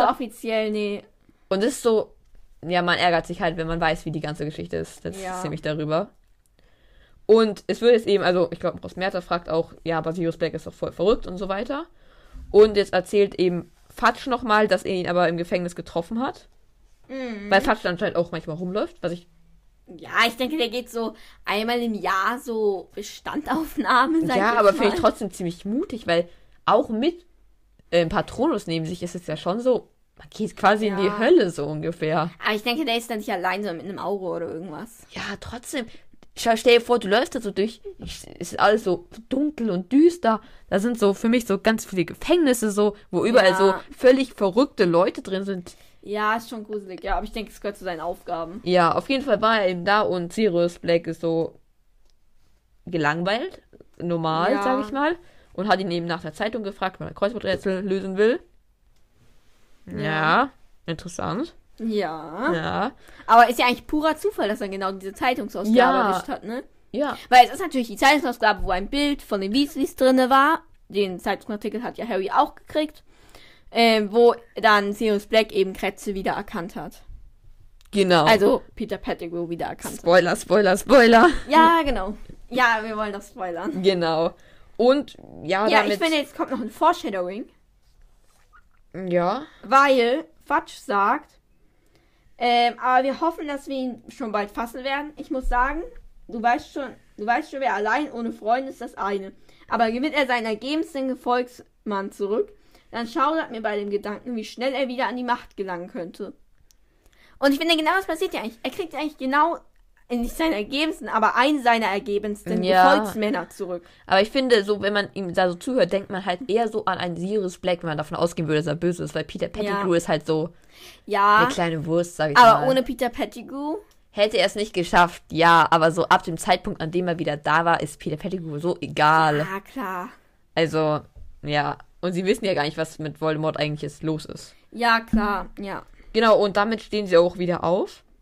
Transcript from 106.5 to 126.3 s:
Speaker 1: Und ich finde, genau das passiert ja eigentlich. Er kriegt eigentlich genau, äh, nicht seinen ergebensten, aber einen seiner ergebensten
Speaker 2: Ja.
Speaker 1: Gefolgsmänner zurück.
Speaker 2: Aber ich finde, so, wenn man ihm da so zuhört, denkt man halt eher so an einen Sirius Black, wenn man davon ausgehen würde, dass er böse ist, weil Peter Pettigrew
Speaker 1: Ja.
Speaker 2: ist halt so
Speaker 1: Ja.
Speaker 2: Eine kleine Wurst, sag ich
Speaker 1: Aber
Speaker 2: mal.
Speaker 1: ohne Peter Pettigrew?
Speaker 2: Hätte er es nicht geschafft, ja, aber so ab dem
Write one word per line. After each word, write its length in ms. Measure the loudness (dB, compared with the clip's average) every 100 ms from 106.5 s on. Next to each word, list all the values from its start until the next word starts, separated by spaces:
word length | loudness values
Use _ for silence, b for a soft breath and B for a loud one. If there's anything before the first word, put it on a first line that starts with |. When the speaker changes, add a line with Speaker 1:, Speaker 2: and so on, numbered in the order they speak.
| _ _ _ b b b b b b
Speaker 1:
Und 120 | 2
ich 60 | 4
finde, 160 | 2 2
genau 160 | 2 0
das 80 | 0
passiert 280 | -2 -4
ja 80 | -4
eigentlich. 180 | -8 -8
Er 80 | -8
kriegt 240 | -8 -8 -8
eigentlich 220 | -8 -6
genau, 400 | -2 2 2 0 -12 _ _ _ -8
äh, 80 | -6
nicht 220 | -4 -2
seinen 160 | -2
ergebensten, 560 | -2 -4 -2 -2 -4 -4
aber 260 | -2 0 2
einen 260 | 2 2
seiner 240 | 2 2 0
ergebensten 760 | -4 -4 -4 -4 -8 -6 -2
Speaker 2:
Ja. 300 | 4 6 8 6
Speaker 1:
Gefolgsmänner 540 | 2 -2 -2 -2 -6
zurück. 340 | -10 -10 -10 -12 b b
Speaker 2:
Aber 140 | 2
ich 80 | 2
finde, 340 | 0 2 2
so, 180 | 2 -2
wenn 120 | -2
man 160 | -2 -4 -6
ihm 180 | -4
da 160 | 0 0
so 60 | 0
zuhört, 360 | -2 0 2
denkt 180 | 0 -4
man 160 | -8 -4
halt 240 | -6 -2
eher 180 | -2 0
so 160 | -4 -4
an 120 | -4
einen 200 | -4 -6
Sirius 400 | -4 -4 -4 -6
Black, 220 | -4 -4
wenn 60 | -4
man 80 | -6
davon 180 | -6 -2
ausgehen 300 | -2 -2 -2
würde, 120 | 0
dass 80 | -2
er 80 | -2
böse 280 | -2 -4
ist, 120 | -6 -8
weil 80 | -8
Peter 220 | -6 -6
Pettigrew 420 | -4 -4 -2 0
Speaker 1:
Ja. 40 | 0
Speaker 2:
ist 100 | 0
halt 180 | -2 0
so 280 | -2 -4 -10 B B B B B
Speaker 1:
Ja. 340 | 2 6 6
Speaker 2:
Eine 80 | 4
kleine 360 | 2 -2 -2 -2
Wurst, 300 | -2 -2 -2
sag 160 | 2
ich 60 | 8
Speaker 1:
Aber 240 | 8 8
Speaker 2:
mal. 80 | 4
Speaker 1:
ohne 140 | 0
Peter 260 | 0 -2 -4
Pettigrew? 680 | -4 -8 -8 -14 -10 -8 -8 -10 _ _
Speaker 2:
Hätte 260 | 0 0 2
er 80 | 0
es 100 | -2
nicht 180 | -6
geschafft, 500 | -4 0 4 2 0 -6
ja, 380 | 4 6 8 6
aber 200 | 4 4
so 140 | 2 2
ab 160 | 2
dem 140 | 2